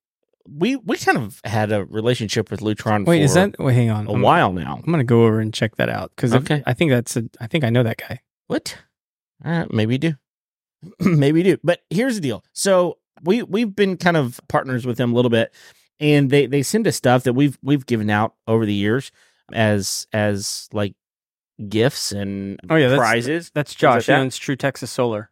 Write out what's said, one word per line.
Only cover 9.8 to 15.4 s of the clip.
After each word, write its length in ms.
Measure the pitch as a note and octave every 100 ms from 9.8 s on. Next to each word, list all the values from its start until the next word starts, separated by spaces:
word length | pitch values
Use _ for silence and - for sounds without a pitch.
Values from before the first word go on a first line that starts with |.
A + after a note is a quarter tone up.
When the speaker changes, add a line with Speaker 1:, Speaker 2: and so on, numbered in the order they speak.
| A2 C3
Speaker 1:
you 20 |
do. 160 | E3 D3 _ _ _ _ _ _ E3+ -
<clears throat> 0 |
Maybe 400 | F3+ D#3+ C#3 D#3+
you 40 |
do. 140 | F#3 D3
But 200 | D#3 F3 -
here's 240 | F3 C4+
the 80 | G#3+
deal. 200 | C#3 G2 _
So 420 | - G3 F#3 F3 - _ _
we, 200 | D3+ A#3
we've 340 | G3 G3 A#3 G3
been 220 | G3 F3+
kind 180 | F3 E3
of 240 | B2 - -
partners 380 | D3+ C3+ B2+ B2
with 100 | A2+
them 160 | A#2+
a 40 | A#2+
little 140 | B2
bit, 220 | A2+